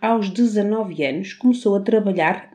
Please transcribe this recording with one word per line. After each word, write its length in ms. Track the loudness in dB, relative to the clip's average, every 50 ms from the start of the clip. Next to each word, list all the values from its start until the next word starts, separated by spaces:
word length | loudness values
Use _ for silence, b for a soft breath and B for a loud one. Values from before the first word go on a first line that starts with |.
Aos 280 | -2 0 0 0 0 -4
dezanove 720 | 0 0 0 2 2 0 0 0 -2 -2 -4 -6 -4 -4 -2
anos, 300 | -2 -2 -4 -6 -8 -10
começou 420 | 0 2 2 2 2 2 0 0
a 60 | 2
trabalhar 680 | 2 2 2 2 2 2 0 2 2 0 0 -2 -8 -10